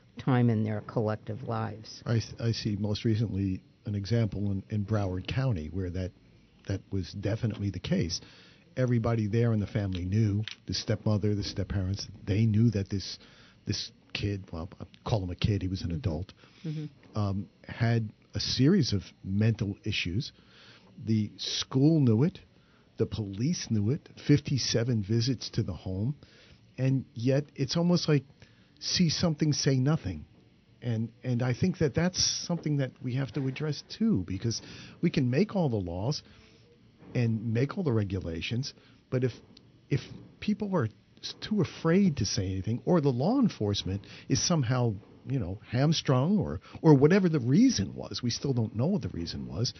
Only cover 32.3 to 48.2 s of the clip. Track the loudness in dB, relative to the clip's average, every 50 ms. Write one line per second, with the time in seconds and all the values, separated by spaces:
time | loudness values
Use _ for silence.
32.3 | 0 -2 -4 -4 -4 -4 -2 0 0 0 0 -2 -4 -8 -6 -4 -2 -2 -2 -2
33.3 | -2 -2 -2 -2 -2 -4 -4 -4 -4 -6 -8 -10 -4 0 2 2 2 2 0 -2
34.3 | -4 -2 -2 -2 -2 -4 -6 -12 -18 -18 -18 -20 -6 -2 -2 0 2 2 2 2
35.3 | 2 2 2 2 2 0 0 2 0 0 -2 -4 -4 -4 -2 -4 -4 -4 -8 -16
36.3 | -20 -20 -20 -20 -20 -20 -20 -20 -20 -20 -20 -20 _ -20 -12 -6 -2 0 2 2
37.3 | 0 0 -2 0 0 0 0 0 -2 -2 0 2 2 2 2 0 -2 -4 -4 -4
38.3 | -6 -6 -6 -4 -4 -4 -4 -6 -10 -16 -20 -20 -20 -20 _ -4 -2 0 0 -2
39.3 | -4 -6 -16 -20 -20 -20 -20 -20 -20 _ _ -2 -2 -2 -2 -6 -16 -18 -20 -20
40.3 | -18 -8 -4 -2 -2 -2 -2 -2 0 0 0 -2 -4 _ _ _ -20 -16 -14 -14
41.3 | -14 -10 -6 -2 0 0 0 -2 -2 -2 0 4 4 6 4 4 2 2 -2 -2
42.3 | -2 -2 -2 -2 -2 -4 -2 -2 -4 -2 0 2 2 4 4 2 2 2 2 2
43.3 | 2 4 2 2 2 0 -2 0 0 -2 -2 -4 -4 -6 -6 -10 -18 -12 -4 -2
44.3 | 0 0 2 2 2 2 2 2 2 2 2 0 0 -4 -8 -16 -20 -14 -8 -6
45.3 | -4 -4 -4 -6 -8 -10 -8 -4 0 2 2 2 2 2 2 2 2 4 4 2
46.3 | 2 2 0 -2 -4 -6 -8 -12 -6 4 8 8 8 10 8 8 6 6 4 4
47.3 | 2 2 2 4 4 6 6 6 4 2 -2 -4 -6 -10 -10 -10 -8 -4